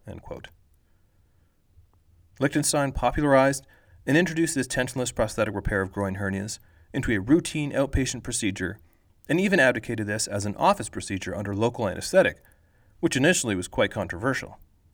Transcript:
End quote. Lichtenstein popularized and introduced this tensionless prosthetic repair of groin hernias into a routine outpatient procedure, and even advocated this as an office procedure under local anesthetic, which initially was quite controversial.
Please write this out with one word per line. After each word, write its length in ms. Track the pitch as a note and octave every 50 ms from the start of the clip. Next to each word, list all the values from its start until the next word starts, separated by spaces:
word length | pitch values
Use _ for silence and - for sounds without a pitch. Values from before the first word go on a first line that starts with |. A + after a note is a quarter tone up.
| _
End 140 | - F2+ E2+
quote. 280 | - - C#2+ B1+ - - - _ _ _ _ _ _ _ _ _ _ _ _ _ _ _ _ _ _ _ _ _ _ _ _ - - _ _ _ _ _ _ _ _ _ _ -
Lichtenstein 520 | C3+ D3 - D3+ D3 - - D3 C#3 C#3
popularized 760 | C3+ - - B2 - - D3+ C#3+ C#3 C3 C3 C#3 C#3 - - - - _ _ _ - - -
and 120 | - C3+
introduced 360 | D#3+ F#3 E3+ D#3+ D#3+ E3 D#3 -
this 140 | C#3 B2+
tensionless 480 | B2 - C3 B2 - - C3+ B2 A#2 -
prosthetic 400 | - A2+ A2 - - G#2+ G#2+ G#2
repair 260 | G2+ F#2 - A2 G2
of 100 | F#2+ F2+
groin 260 | - G2 G2+ G2 F#2+
hernias 420 | F#2+ G2+ F#2+ G2 G2 G2 A2 - - - - - _ - _ -
into 180 | C#3 B2+ -
a 80 | A#2 G2
routine 520 | F#2+ A#2+ D3 F3 E3 - - D#3 D3 C#3+
outpatient 500 | - B2 C#3 C3+ - C#3 C3 - - A#2+
procedure, 560 | A2+ - A#2 - - G2 F#2+ - F#2+ F2 G#2 - - _ _ _ _ _ _ _ -
and 120 | - C#3 F3
even 200 | G3 G#3 G3 F3
advocated 460 | C3 B2+ A#2+ A#2+ - - A#2 G#2 G#2+
this 220 | G2+ G#2 A2 -
as 180 | - G2+ G#2 G2
an 100 | G#2+ G2+
office 320 | - D3 F#3 G3+ - - -
procedure 460 | - G2 - - G2 F#2+ - F#2 F#2+
under 200 | G2+ G#2 G#2 G2+
local 320 | G2 A2 A#2+ B2 - A#2
anesthetic, 560 | F#2+ E2+ F2 - - - F#3+ E3 F#2 D#2+ - - - - _ _ _ _ _ _ _ _ -
which 180 | - D#3+ -
initially 380 | B2+ C3 E3+ F3+ - - A#2 G2+
was 120 | F2+ F2
quite 220 | - - - C3 -
controversial. 680 | - A2+ F#2+ F#2 - E2+ G#2+ C3+ C3 - - - - - - _ _ _ _ _